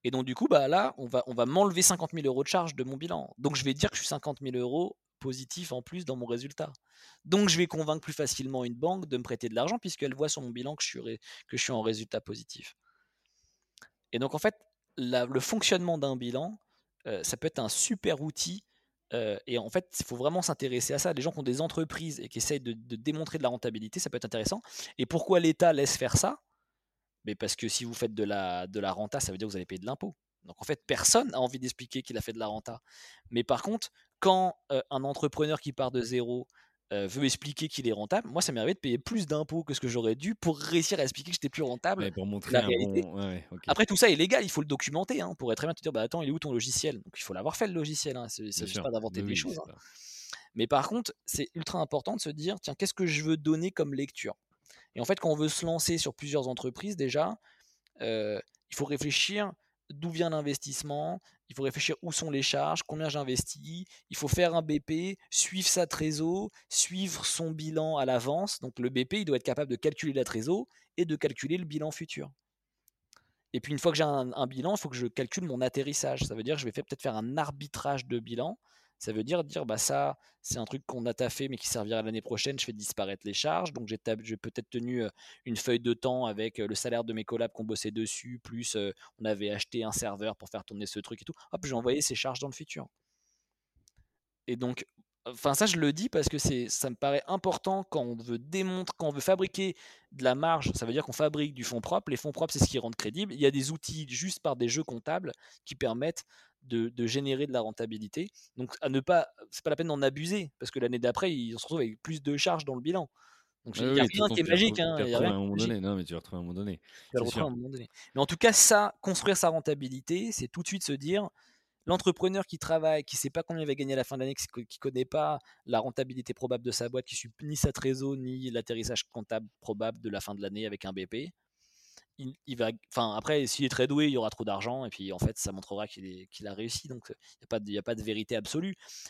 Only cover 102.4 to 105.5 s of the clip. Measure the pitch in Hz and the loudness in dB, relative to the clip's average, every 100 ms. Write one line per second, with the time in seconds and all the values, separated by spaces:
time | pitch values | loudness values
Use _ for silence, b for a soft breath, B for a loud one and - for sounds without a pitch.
102.4 | 165 139 - 131 113 104 107 143 202 131 | -2 4 4 4 -2 -4 -4 -2 -4 6
103.4 | 143 139 135 160 - 156 143 123 185 - | 6 6 0 -4 -6 -8 -6 -4 -4 -2
104.4 | 156 123 120 127 156 120 - 175 170 - | -2 0 2 2 -2 -6 -2 -4 -4 -10
105.4 | B | B